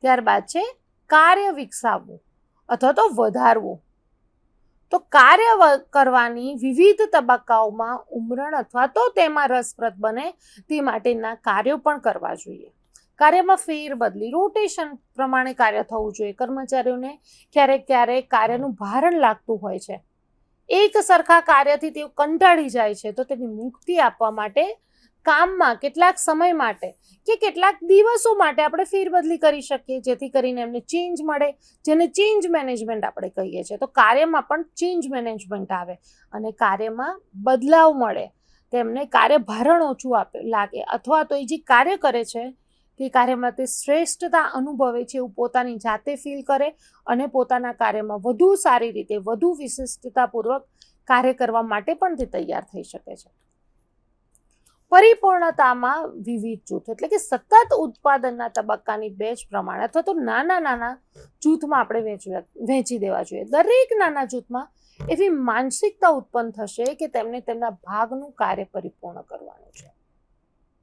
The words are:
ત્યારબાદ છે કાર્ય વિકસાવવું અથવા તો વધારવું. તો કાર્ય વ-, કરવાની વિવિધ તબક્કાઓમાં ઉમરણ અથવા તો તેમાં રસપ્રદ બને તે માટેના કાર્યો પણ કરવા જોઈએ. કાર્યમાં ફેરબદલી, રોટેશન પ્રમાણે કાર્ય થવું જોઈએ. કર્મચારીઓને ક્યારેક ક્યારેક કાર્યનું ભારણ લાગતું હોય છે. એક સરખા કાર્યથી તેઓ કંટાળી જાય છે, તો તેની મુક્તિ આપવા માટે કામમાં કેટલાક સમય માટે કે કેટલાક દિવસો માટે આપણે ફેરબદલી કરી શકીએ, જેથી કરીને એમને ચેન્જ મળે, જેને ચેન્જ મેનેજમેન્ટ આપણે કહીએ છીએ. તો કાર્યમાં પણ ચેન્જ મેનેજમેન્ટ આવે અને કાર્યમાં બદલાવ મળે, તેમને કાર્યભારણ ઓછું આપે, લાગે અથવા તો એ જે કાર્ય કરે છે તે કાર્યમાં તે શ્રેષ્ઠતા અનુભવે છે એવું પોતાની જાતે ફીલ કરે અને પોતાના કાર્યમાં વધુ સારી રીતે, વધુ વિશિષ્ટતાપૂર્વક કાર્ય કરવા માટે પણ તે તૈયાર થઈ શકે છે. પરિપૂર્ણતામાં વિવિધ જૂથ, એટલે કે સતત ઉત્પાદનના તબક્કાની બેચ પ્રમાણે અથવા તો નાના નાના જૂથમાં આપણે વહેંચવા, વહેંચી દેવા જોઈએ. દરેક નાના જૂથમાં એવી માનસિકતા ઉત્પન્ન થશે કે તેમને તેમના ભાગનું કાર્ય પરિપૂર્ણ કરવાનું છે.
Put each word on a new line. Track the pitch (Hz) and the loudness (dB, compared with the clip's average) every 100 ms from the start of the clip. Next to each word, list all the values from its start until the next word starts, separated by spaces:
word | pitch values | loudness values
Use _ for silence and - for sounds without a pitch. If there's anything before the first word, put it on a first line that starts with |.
ત્યારબાદ | 262 247 220 202 | 0 2 2 -2
છે | - 330 453 523 _ _ - | -2 -6 -6 -8 _ _ 2
કાર્ય | 311 330 370 403 | 6 6 6 2
વિકસાવવું | 285 262 - 233 190 - - _ _ _ _ - | -4 -10 -6 -2 -4 -6 -20 _ _ _ _ -6
અથવા | 240 262 | 0 2
તો | - 440 | 4 2
વધારવું. | 233 220 220 240 226 208 180 _ _ _ _ _ _ _ _ _ _ - | 2 -2 2 2 2 0 -12 _ _ _ _ _ _ _ _ _ _ -4
તો | 349 | -4
કાર્ય | - 285 254 370 466 427 | 4 8 10 8 6 6
વ-, | 320 277 - | 6 6 0
કરવાની | 285 262 247 240 240 254 | 2 4 4 0 -4 -8
વિવિધ | 277 262 254 381 403 427 | -6 -4 4 4 4 2
તબક્કાઓમાં | 339 240 247 - 226 220 214 226 247 - | 0 2 0 2 2 2 -2 -6 -6 -10
ઉમરણ | 240 226 247 285 | -10 -8 -8 -6
અથવા | 302 220 240 262 | -6 -6 -2 0
તો | 403 494 | 2 0
તેમાં | 440 320 302 277 | 2 0 2 0
રસપ્રદ | 254 240 - 233 190 | 0 -4 -6 -8 -4
બને | 214 226 320 - _ - - | -6 -4 -8 -12 _ -20 -8
તે | 302 | -4
માટેના | 277 220 240 226 220 | -2 -2 -2 -4 -6
કાર્યો | 226 - 196 220 302 | -8 -2 -2 0 0
પણ | 302 294 | -2 -2
કરવા | - - 175 | -2 -4 -6
જોઈએ. | - - 202 - _ _ _ _ | -10 -14 -20 -20 _ _ _ _
કાર્યમાં | - 302 349 359 370 | 2 4 4 2 0
ફેરબદલી, | - 302 302 262 226 196 220 | 0 -8 -8 -4 -4 -4 -6
રોટેશન | 302 403 427 415 - 302 269 _ - | -2 -2 -2 -4 -4 -10 -10 _ -6
પ્રમાણે | 262 262 262 | -2 -2 -2
કાર્ય | 254 226 208 | 0 0 0
થવું | 240 220 214 | -6 -6 -8
જોઈએ. | 202 208 | -6 -8
કર્મચારીઓને | 202 247 269 262 262 247 247 262 302 _ _ _ | -6 -6 -6 -4 -2 -2 -4 -8 -14 _ _ _
ક્યારેક | 294 269 269 - | 2 4 2 2
ક્યારેક | 254 240 254 254 | 2 2 0 0
કાર્યનું | 226 220 240 277 | 0 2 -2 -6
ભારણ | 196 202 240 330 | -8 -4 0 0
લાગતું | 339 247 214 - 214 | 4 2 0 -6 -6
હોય | 196 190 | -6 -10
છે. | - 185 _ _ _ _ _ _ - | -12 -16 _ _ _ _ _ _ -2
એક | 370 415 427 | 2 4 2
સરખા | - 349 330 339 | 4 4 6 4
કાર્યથી | 330 285 277 285 311 | 6 4 4 0 -2
તેઓ | 302 294 | -8 -12
કંટાળી | - 294 330 370 339 277 | -2 -2 4 4 4 2
જાય | 240 214 | -2 -2
છે, | 208 214 | -4 -10
તો | 208 | -8
તેની | 254 262 240 | -6 -6 -8
મુક્તિ | 214 247 - - 349 | -10 -12 -12 -4 2
આપવા | 247 - 220 | 2 2 -4
માટે | 220 214 240 359 440 _ _ _ _ | -2 -4 -2 -2 -4 _ _ _ _
કામમાં | - 302 359 381 302 - | 0 4 2 2 0 0
કેટલાક | 285 285 359 359 | -4 2 2 2
સમય | - 311 359 | -2 0 2
માટે | 330 233 196 185 - _ _ - | 2 -2 -4 -12 -18 _ _ -4
કે | 440 | 0
કેટલાક | 415 330 381 415 | 0 2 0 2
દિવસો | 339 392 427 466 466 | 4 6 6 4 2
માટે | 403 320 294 | 4 2 2
આપણે | 294 320 | 0 0
ફેરબદલી | 381 392 370 349 320 330 | -2 -2 0 0 0 2
કરી | 311 294 | 2 0
શકીએ, | - 269 - 262 | -4 -8 -6 -8
જેથી | 262 247 269 | -4 -4 -2
કરીને | 269 254 247 | -2 -2 -4
એમને | 240 240 | -6 -8
ચેન્જ | - 339 359 339 | -6 -4 -4 -6
મળે, | 311 294 294 285 _ _ | -4 -2 -2 -4 _ _
જેને | - 311 339 | 0 2 2
ચેન્જ | 381 415 427 349 | 2 2 2 0
મેનેજમેન્ટ | 330 262 240 220 220 | -2 -2 -6 -6 -6
આપણે | 214 - - | -6 -8 -10
કહીએ | - 190 185 | -6 -8 -8
છીએ. | 202 208 | -10 -8
તો | 269 | -4
કાર્યમાં | - 220 254 330 311 | 4 4 4 2 0
પણ | - 311 | -2 -6
ચેન્જ | 320 - 349 349 277 | -6 -6 -6 -4 -6
મેનેજમેન્ટ | 269 233 220 190 202 190 | -6 -8 -10 -10 -10 -8
આવે | 180 175 180 _ _ _ | -8 -8 -16 _ _ _
અને | 208 220 | -12 -10
કાર્યમાં | 208 214 196 220 226 285 381 _ | -2 -2 0 -4 -8 -8 -10 _
બદલાવ | 196 214 262 269 320 320 | -6 0 0 4 6 6
મળે, | 277 226 - - _ _ _ - | 4 -2 -4 -10 _ _ _ -6
તેમને | 240 226 240 | -4 -4 -6
કાર્યભારણ | 285 240 226 294 208 214 269 339 | -2 2 4 2 0 -2 2 2
ઓછું | 302 262 262 226 | 2 -4 -2 -2
આપે, | 185 - | -2 -8
લાગે | 226 220 202 202 | -4 -4 -4 -6
અથવા | - 233 240 311 | -8 -8 0 0
તો | 311 285 | 0 -4
એ | |
જે | 254 311 | -6 -8
કાર્ય | - 240 285 392 | 2 2 4 0
કરે | 277 240 | -2 -2
છે | 226 233 254 262 _ _ _ - | -6 -10 -12 -14 _ _ _ -12
તે | 269 | -2
કાર્યમાં | 262 247 247 247 | 0 0 0 -4
તે | 247 262 | -4 -8
શ્રેષ્ઠતા | - - 302 339 - 349 339 | -8 -2 -2 -2 -6 -2 0
અનુભવે | 302 262 277 269 254 240 | 0 -4 -6 -2 -2 -2
છે | 247 269 | -8 -8
એવું | 247 | -8
પોતાની | 196 240 247 247 226 | -6 -4 -2 -4 -6
જાતે | 226 214 - 285 | -6 -6 -6 -10
ફીલ | 294 277 | -10 -12
કરે | 269 269 285 - _ _ - | -2 -2 -2 -6 _ _ -6
અને | 240 277 | -4 -2
પોતાના | 262 247 247 247 | -2 0 -2 -4
કાર્યમાં | 233 220 214 214 208 | -4 -2 -2 -6 -6
વધુ | 214 220 370 | -4 2 4
સારી | 392 339 247 233 | 4 2 2 0
રીતે, | - - 208 | -6 -8 -8
વધુ | 196 226 339 | -6 -2 -2
વિશિષ્ટતાપૂર્વક | 311 269 - 254 - 247 - 247 233 220 269 _ _ _ _ - | -2 -8 -10 -12 -12 -6 -2 -2 -2 -4 -6 _ _ _ _ 0
કાર્ય | 247 254 | 0 2
કરવા | 254 240 226 | -2 -2 -2
માટે | 226 208 202 | -2 -4 -4
પણ | 330 370 294 | -2 -4 -4
તે | 247 | -8
તૈયાર | - - - | -8 -6 -8
થઈ | 196 196 | -10 -16
શકે | - - - - | -16 -18 -20 -20
છે. | _ _ _ _ _ _ _ _ _ _ _ _ _ _ _ _ - | _ _ _ _ _ _ _ _ _ _ _ _ _ _ _ _ 4
પરિપૂર્ણતામાં | 359 440 453 392 370 339 320 262 247 247 302 320 | 6 8 6 2 2 0 2 0 2 -2 -4 -6
વિવિધ | - 214 233 220 220 - | -12 -8 -8 -6 -10 -10
જૂથ, | - - | -12 -10
એટલે | 226 320 | -8 -4
કે | 415 | -4
સતત | - 254 - 440 480 508 | -2 -6 4 6 6 0
ઉત્પાદનના | 311 - 285 277 247 240 233 | -2 -2 0 0 -2 -6 -6
તબક્કાની | 226 214 214 - 214 214 | -6 -4 -6 -6 -8 -8
બેચ | 190 220 240 - | -8 -8 -8 -8
પ્રમાણે | 196 190 185 | -8 -8 -8
અથવા | 226 320 | -4 -4
તો | 359 | -2
નાના | 339 240 226 320 370 | -4 -2 -2 -2 -2
નાના | 302 240 233 262 _ _ - _ | -2 -4 -6 -10 _ _ -20 _
જૂથમાં | 302 311 294 277 | 0 0 0 -2
આપણે | 226 226 | 0 -4
વહેંચવા, | 214 202 196 185 | -6 -10 -10 -12
વહેંચી | - - 233 262 226 240 | -12 -12 -2 -2 -2 -4
દેવા | 196 - | -4 -4
જોઈએ. | - 175 | -6 -10
દરેક | 214 285 370 508 508 440 | -4 0 4 4 2 0
નાના | 349 294 | 0 -2
જૂથમાં | 247 247 - 247 277 _ _ - - | -6 -8 -8 -10 -10 _ _ -16 -6
એવી | 330 392 | -2 0
માનસિકતા | 302 247 226 262 - 415 - 359 | 0 -2 -2 -2 -2 -4 2 2
ઉત્પન્ન | 285 - 240 233 | 2 -2 -6 -6
થશે | 208 208 - 247 | -8 -12 -6 -6
કે | 302 302 | -6 -6
તેમને | 240 220 247 | -6 -6 -10
તેમના | - 233 233 | -10 -8 -8
ભાગનું | 190 180 208 226 262 285 | -10 -10 -4 -4 -6 -12
કાર્ય | - 202 202 | -6 -4 -4
પરિપૂર્ણ | 190 190 170 _ 175 175 | -8 -12 -14 _ -20 -18
કરવાનું | - - - - _ | -20 -20 -20 -20 _
છે. | _ - _ _ _ _ _ _ _ _ _ | _ -20 _ _ _ _ _ _ _ _ _